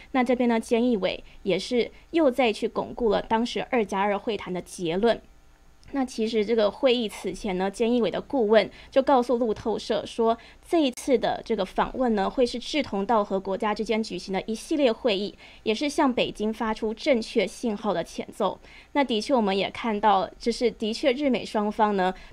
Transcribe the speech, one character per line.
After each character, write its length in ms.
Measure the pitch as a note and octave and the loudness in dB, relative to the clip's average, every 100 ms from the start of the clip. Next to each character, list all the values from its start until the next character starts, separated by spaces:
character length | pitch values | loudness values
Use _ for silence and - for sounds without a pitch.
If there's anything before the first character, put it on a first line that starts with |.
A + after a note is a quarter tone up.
| - | -4
那 100 | C4 | 0
这 140 | B3 B3 | 2 2
边 140 | A#3+ | 2
呢， 100 | A3+ | 0
菅 180 | A3+ A3+ | 0 0
义 200 | B3 A3 | 2 0
伟 260 | F3+ - - - | -2 -4 -10 -8
也 140 | G3+ F3+ | -2 -2
是 320 | - B3 G#3 - - | 0 0 0 -4 -4
又 200 | D#4+ D4+ | 2 2
再 220 | B3 B3 | 4 2
去 160 | - A3+ | 0 -4
巩 260 | - G3+ | -4 -6
固 160 | A#3+ A#3 | -2 0
了 120 | F#3 | 2
当 240 | - A3 A#3+ | 2 0 0
时 200 | G3+ - | -4 -2
二 140 | B3 G#3 | 0 0
加 160 | G3 | 0
二 180 | G3+ G3 | 0 0
会 160 | - G3+ | -2 -6
谈 180 | - | -4
的 80 | F3+ | -8
结 360 | F3+ - E3+ F3 | -8 -6 -2 2
论。 240 | A#3 - - - - - - - - | 2 2 -2 -20 -20 -20 -20 -20 -8
那 120 | C#4 B3+ | -4 -4
其 200 | - A3 | -2 -2
实 200 | A3 G3+ | 0 2
这 80 | A3+ | 2
个 140 | G#3 | 2
会 220 | - C#4 | 4 2
议 140 | B3 G#3+ | 4 0
此 240 | - F#3+ | -6 -8
前 260 | F3+ G#3+ F#3 | -6 -4 -2
呢， 140 | G3 | -2
菅 140 | G3+ A#3 | 0 0
义 160 | A#3+ | 2
伟 100 | G3+ | 2
的 80 | - | -2
顾 280 | - C#4 G#3 | -2 0 4
问 220 | A3 F#3+ - - | 4 4 -4 -4
就 120 | C4+ | 0
告 220 | C4 C#4 | 4 4
诉 140 | A#3+ A#3+ | 4 0
路 160 | A#3 | 0
透 260 | G#3 A#3+ G#3 | -2 -4 -4
社 260 | - A3 - | -4 -4 -4
说， 320 | - A3+ A3+ - - - | -2 0 0 -6 -20 -2
这 140 | E4+ | 2
一 100 | C#4+ | 2
次 260 | A#3+ - B3 | 0 0 2
的 240 | F3+ - - | 2 -2 -2
这 100 | A3+ | -4
个 100 | - | -2
访 320 | - F3+ - | -2 -2 0
问 160 | B3+ | 0
呢， 160 | G#3+ G3 | 2 0
会 160 | - A#3+ | 0 0
是 140 | A#3+ | -2
志 240 | - D4+ | -4 -2
同 220 | - G3 G3 | -2 -2 2
道 180 | A3+ | 2
合 160 | G3+ F#3+ | 2 -2
国 180 | G3 F#3+ | -2 -2
家 160 | G#3+ | -2
之 120 | G#3+ G#3+ | -2 0
间 180 | A3 | -2
举 140 | A3 F3+ | -2 -6
行 160 | - | -6
的 80 | F#3+ | -4
一 120 | - | -4
系 220 | A3+ - D#4 | -6 -4 2
列 160 | C4+ | 2
会 260 | A3 B3+ G3 | 2 0 0
议， 160 | G3+ - - - | -2 -8 -20 -8
也 100 | - | -4
是 140 | G#3+ D4 | -2 -2
向 240 | D#4 C#4+ | 2 2
北 180 | A#3 F3 | 2 -2
京 240 | - G#3+ | -2 -4
发 200 | A3 A3+ | -2 -4
出 200 | A3 A3 | -4 -4
正 280 | A3+ - B3+ | -2 0 0
确 260 | A3 A#3 F#3+ | 0 0 -2
信 280 | - A#3+ G#3 | -2 -4 -4
号 180 | G#3+ | -2
的 100 | F3 | -2
前 240 | D#3 - - | -4 -8 -10
奏。 260 | - G3 - - - - | -4 -4 -4 -14 -20 -4
那 100 | D4 | -2
的 200 | C#4 A3+ | 0 0
确 120 | A3 | 2
我 60 | C4+ | 2
们 180 | G#3 G3 | 2 0
也 120 | F3 | -2
看 280 | - A#3 G#3 | -4 -4 2
到， 320 | G#3+ G3 F3+ - | 4 4 2 -4
就 140 | A#3+ | -4
是 180 | A3+ A#3+ | 0 0
的 220 | - G#3+ | 0 -6
确 200 | A3+ D4+ | -2 0
日 160 | B3 D4 | 2 2
美 160 | A3+ - | 0 -2
双 260 | A3 G#3 | -2 -2
方 240 | G#3+ G#3+ G3+ | 2 2 2
呢， 180 | F#3 F#3 - | 0 -2 -10